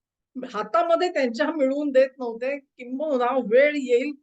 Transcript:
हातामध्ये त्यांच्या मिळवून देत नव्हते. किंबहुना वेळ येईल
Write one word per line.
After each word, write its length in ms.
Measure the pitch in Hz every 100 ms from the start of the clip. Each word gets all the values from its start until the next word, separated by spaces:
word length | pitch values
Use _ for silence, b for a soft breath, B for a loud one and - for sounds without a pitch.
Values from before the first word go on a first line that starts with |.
| _ _ _ 254 247
हातामध्ये 560 | 202 214 330 339 330 359
त्यांच्या 420 | 311 254 226 294
मिळवून 400 | 320 262 277 294
देत 180 | 262 262 269
नव्हते. 400 | 240 226 254 285
किंबहुना 760 | - _ 247 262 311 254 240 262
वेळ 340 | 202 240 294 294
येईल 360 | 247 240 285 285